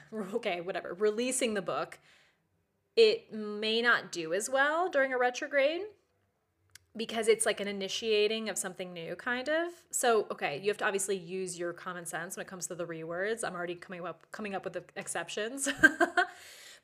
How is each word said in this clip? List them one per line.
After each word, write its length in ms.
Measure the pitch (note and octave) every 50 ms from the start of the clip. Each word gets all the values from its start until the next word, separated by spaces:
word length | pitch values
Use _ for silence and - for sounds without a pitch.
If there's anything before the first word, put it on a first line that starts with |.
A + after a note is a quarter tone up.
| - -
<laughs> 220 | A3+ A3 G#3 F3+ G#3
okay, 280 | A3+ - G#3+ F3 F3
whatever, 340 | E3+ F#3 F3+ F3 - - -
releasing 560 | F3+ G#3+ G#3+ G#3+ G#3+ B3 B3+ B3 - C#4 A3+ G#3+
the 80 | G3+
book, 380 | F3 E3 C#3+ C#3 E3 F3 - - _ _ _ _ _ _ _ _ _ _ _ _ _ _ _ _ _ _ _
it 380 | - A3+ A3 G3+ - - - A3
may 480 | A3 G#3+ G#3 G#3 G#3 G#3+ G#3+ A3 A#3
not 300 | A#3 A#3+ A3+ D#3 - F3+
do 220 | - E3+ D#3+ D#3+ E3
as 160 | G3 A3 C4
well 400 | C4 C4 C#4 D4 D#4 E4 F4+ F#4
during 220 | - C#4+ C4+ C4
a 60 | C4
retrograde 640 | B3 B3 B3 B3 - D#4 C#4 C#4+ C#4+ C4 D4 D#4+ F4 G4+ G#4+ - _ _ _ _ _ _ _ _ _ _ _ _ _ _ _ - - _ _ -
because 300 | G#3+ A3+ - A3 A#3 A3
it's, 180 | G#3+ A3 A3 -
like, 140 | A#3 G#3 G#3
an 80 | G3+
initiating 800 | G3+ G3+ G3 G3 F#3+ - - A#3 A3+ G#3+ G#3 G#3 G#3 A3 A3 A3
of 100 | G#3+ F3+
something 360 | - - F#3+ F3 - F#3+ F3+ F3+
new, 220 | F3 E3 E3 F3+
kind 340 | F3+ - B3+ A#3+ B3 B3+ C#4+
of. 180 | D4+ D#4+ E4+ F4 F4 - - _
So, 360 | - - - B3 A#3 G#3+ - -
okay, 300 | G#3 - G3+ E3 C#3+ C3+
you 80 | G3 G#3
have 80 | G3+
to 80 | - -
obviously 320 | G#3 G3 G3 G3 - G3+
use 420 | F#3+ E3+ E3 F#3 F#3+ F#3 F3+ E3+ E3+
your 140 | F3 F3 E3+
common 320 | E3+ - F#3+ F3+ F3 E3+
sense 320 | E3 - D#3+ E3+ F3+ F#3+
when 80 | - F3+
it 20 |
comes 200 | - G3 F3+ E3+
to 80 | - F3+
the 100 | E3 F3
re 180 | E3 E3 D#3+ D#3+
words. 400 | E3 E3+ F3 F#3+ G#3+ A3+ G#3+ G#3
I'm 100 | F3+ F3+
already 220 | F3 F3 F3 F3
coming 300 | F3 - - F#3+ F3 F3
up, 200 | F3 D#3+ - - _
coming 240 | - - G#3+ G#3 G3
up 80 | F3+ -
with 100 | F#3 E3
the 100 | F3 E3 - -
exceptions. 720 | G3 G3 - - F#3 E3 - - A3 G#3 A3+ C4 C#4 C#4 C#4 C#4
<laughs> 60 | - D#4+ D4+ D#4 - D#4+ E4+ - F4 F#4 F#4 - - - - - - - - - -